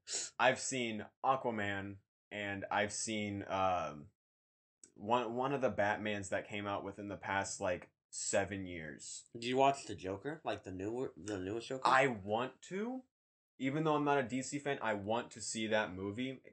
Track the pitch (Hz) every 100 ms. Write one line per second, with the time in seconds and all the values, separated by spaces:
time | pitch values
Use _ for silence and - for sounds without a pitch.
0 | - - - - 123 131 - 131 120 107
1 | - _ 127 135 123 110 101 101 98 98
2 | _ _ _ 104 101 98 - 98 104 -
3 | - 107 104 101 - 95 95 90 76 73
4 | 71 _ _ _ _ _ _ _ - -
5 | 104 120 113 117 135 139 123 98 101 104
6 | 107 104 95 98 - 104 101 101 85 98
7 | 101 90 - 98 95 - 98 87 - _
8 | _ - - 104 95 98 92 87 78 69
9 | - - - 117 117 127 139 139 - 92
10 | 87 98 139 156 127 104 101 92 101 117
11 | 135 - 95 101 92 113 117 131 120 131
12 | 139 110 95 107 127 - - 185 226 262
13 | - _ _ _ _ - 131 147 156 147
14 | 143 143 120 123 127 143 143 139 110 104
15 | 98 117 120 - 101 110 110 107 95 92
16 | 101 104 131 131 -